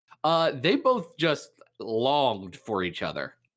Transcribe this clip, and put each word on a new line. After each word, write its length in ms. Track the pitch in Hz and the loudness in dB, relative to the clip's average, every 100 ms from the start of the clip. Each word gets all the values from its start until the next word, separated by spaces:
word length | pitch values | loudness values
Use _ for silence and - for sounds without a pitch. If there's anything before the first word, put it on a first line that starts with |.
| _ - | _ -4
Uh, 280 | 151 165 165 | 0 2 2
they 240 | 139 143 277 | 2 2 2
both 400 | 262 247 - - | 2 0 -2 -2
just 340 | 165 139 - _ - - | 0 0 -4 _ -20 -14
longed 760 | 110 110 127 147 131 101 95 | -4 0 2 2 2 0 -8
for 300 | - - 101 | -14 -4 -2
each 180 | 90 - | -2 -4
other. 320 | 82 73 69 - _ | -6 -6 -10 -12 _